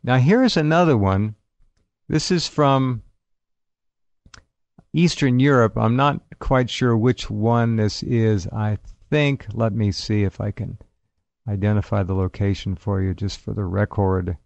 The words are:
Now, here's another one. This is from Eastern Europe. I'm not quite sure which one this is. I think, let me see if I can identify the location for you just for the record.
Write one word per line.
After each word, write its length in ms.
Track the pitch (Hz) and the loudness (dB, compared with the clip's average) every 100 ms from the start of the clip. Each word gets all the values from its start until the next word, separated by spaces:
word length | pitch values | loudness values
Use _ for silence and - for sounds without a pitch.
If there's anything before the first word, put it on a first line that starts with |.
Now, 140 | 120 127 | 2 4
here's 400 | 131 233 254 - | 4 4 4 2
another 400 | 151 165 175 120 | 2 4 4 4
one. 380 | 98 95 107 107 _ _ _ _ _ _ - | 2 0 -2 -6 _ _ _ _ _ _ -4
This 220 | 151 - | -4 0
is 180 | 180 - | -2 -2
from 540 | - 143 135 131 117 - _ _ _ _ _ _ _ _ _ _ _ _ - _ _ _ _ _ | 0 2 2 0 -4 -10 _ _ _ _ _ _ _ _ _ _ _ _ -20 _ _ _ _ _
Eastern 440 | 151 170 - 139 123 | 0 0 2 0 2
Europe. 380 | 139 135 110 113 | 4 4 2 2
I'm 200 | 110 123 | 0 2
not 260 | 143 156 _ - | 0 0 _ -10
quite 320 | - 131 123 | -2 0 0
sure 260 | - 127 113 | 0 0 2
which 320 | 120 123 - | 2 -2 -6
one 480 | 107 110 117 117 113 | -2 0 2 2 0
this 260 | 107 - | 0 -2
is. 440 | - 120 110 104 90 | -4 0 2 0 -2
I 300 | 110 107 104 - - _ | -4 -4 -4 -8 -20 _
think, 360 | 151 143 135 - | 0 0 -2 -6
let 200 | 110 113 | -4 -2
me 200 | 113 104 | 0 -2
see 300 | 92 - 107 | -2 -2 0
if 180 | 98 - | 0 -4
I 100 | 104 | -8
can 280 | - 92 - - _ _ _ _ _ - | -6 -12 -12 -20 _ _ _ _ _ -8
identify 560 | 101 104 107 - 101 | -2 0 0 0 -2
the 120 | 92 | -2
location 600 | 95 92 - 101 98 98 90 | -2 -2 -2 -2 -2 -4 -6
for 260 | - 98 | -4 -2
you 100 | 95 | -2
just 280 | 87 98 - | -2 -6 -8
for 120 | - | -10
the 120 | 107 | -6
record. 720 | 95 92 104 - 95 92 90 85 | -4 -2 -2 0 0 0 -4 -8